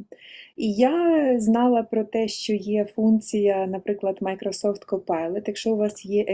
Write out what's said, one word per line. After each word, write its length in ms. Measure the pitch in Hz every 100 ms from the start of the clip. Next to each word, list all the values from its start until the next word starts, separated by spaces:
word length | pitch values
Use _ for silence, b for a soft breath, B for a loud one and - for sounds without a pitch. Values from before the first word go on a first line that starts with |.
| - B B B B -
І 160 | 226
я 640 | 202 254 330 339 320 277 247
знала 440 | 214 233 247 240
про 200 | 226 220
те, 240 | 208 226 220
що 260 | - -
є 320 | 214 196 208 208
функція, 840 | - 220 220 - 214 202 196 190
наприклад, 500 | 190 190 202 196 190
Microsoft 640 | 190 190 202 190 208 202 -
Copilot. 560 | 185 - 165 165 196 208
Якщо 260 | 202 226
у 40 | 220
вас 280 | 214 208 190
є 200 | 202 214